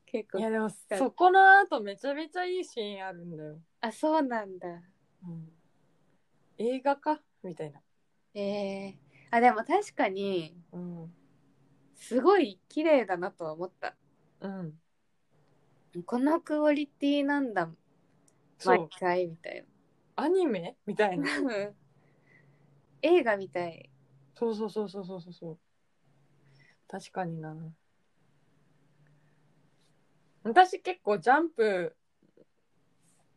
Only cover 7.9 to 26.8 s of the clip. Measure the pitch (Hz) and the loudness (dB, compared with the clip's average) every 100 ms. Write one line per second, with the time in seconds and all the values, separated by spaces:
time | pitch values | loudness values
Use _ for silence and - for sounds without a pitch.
7.9 | _ _ _ _ 208 202 202 196 196 196 | _ _ _ _ -8 -6 -4 -6 -8 -12
8.9 | 196 _ - - 233 247 226 233 359 415 | -16 _ -20 -2 4 6 4 2 0 0
9.9 | - 233 190 196 185 160 175 - 175 180 | -2 -2 -2 -4 -4 -6 -12 -18 -14 -12
10.9 | 170 165 170 _ _ _ _ _ _ _ | -12 -16 -20 _ _ _ _ _ _ _
11.9 | - - 240 285 403 254 185 _ - 320 | -20 -4 0 4 4 4 -2 _ -2 4
12.9 | 294 202 180 185 - 160 156 185 - - | 4 4 -2 -6 -8 -10 -8 -10 -10 -12
13.9 | - _ _ _ - 196 190 170 160 _ | -12 _ _ _ -14 -12 -10 -10 -12 _
14.9 | _ _ _ _ _ _ _ _ _ _ | _ _ _ _ _ _ _ _ _ _
15.9 | 175 175 240 269 330 - 302 302 294 294 | -14 -6 -2 0 0 0 0 2 2 -2
16.9 | _ 285 285 277 285 269 190 165 165 _ | _ 0 2 2 0 -2 -2 -4 -6 _
17.9 | _ _ _ _ _ _ - 185 180 160 | _ _ _ _ _ _ -4 4 4 2
18.9 | - 180 175 175 160 - - - _ _ | -4 -2 0 -2 -6 -14 -14 -16 _ _
19.9 | _ _ - 269 381 339 196 170 - - | _ _ -4 0 2 0 -2 -6 -12 -6
20.9 | 202 208 180 285 294 269 214 202 - _ | -2 0 0 -4 -2 -2 -4 -6 -10 _
21.9 | _ _ _ _ _ _ _ _ _ _ | _ _ _ _ _ _ _ _ _ _
22.9 | _ 294 349 233 202 190 180 175 165 - | _ 4 4 4 0 -4 -6 -6 -10 -20
23.9 | _ _ _ _ - 233 214 220 214 202 | _ _ _ _ -6 -4 -4 -6 -6 -8
24.9 | 190 185 185 175 170 170 160 _ _ _ | -10 -12 -14 -16 -16 -16 -16 _ _ _
25.9 | _ _ _ _ _ _ _ _ _ | _ _ _ _ _ _ _ _ _